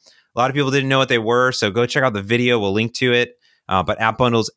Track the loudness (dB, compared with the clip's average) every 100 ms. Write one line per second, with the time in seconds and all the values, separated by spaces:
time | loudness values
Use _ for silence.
0 | -18 _ _ -2 -2 0 -2 0 0 0
1 | 2 2 2 2 2 0 -2 0 -2 0
2 | -2 -2 -2 0 2 0 0 -2 -2 -2
3 | 0 0 -2 -8 _ _ -4 -2 -2 0
4 | -2 0 0 0 -2